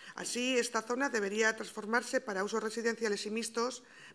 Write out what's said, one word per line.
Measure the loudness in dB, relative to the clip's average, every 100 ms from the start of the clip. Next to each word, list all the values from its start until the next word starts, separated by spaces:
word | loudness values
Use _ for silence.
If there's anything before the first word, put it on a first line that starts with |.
| -12
Así, | -8 -4 0 2 2
esta | 2 0
zona | 0 0 0
debería | 0 0 4 2 2
transformarse | -4 -8 0 2 2 0
para | 0 0
usos | 0 0
residenciales | 0 0 0 2 0 0 0
y |
mixtos, | -2 -2 0 0 -2 -12 -20 -18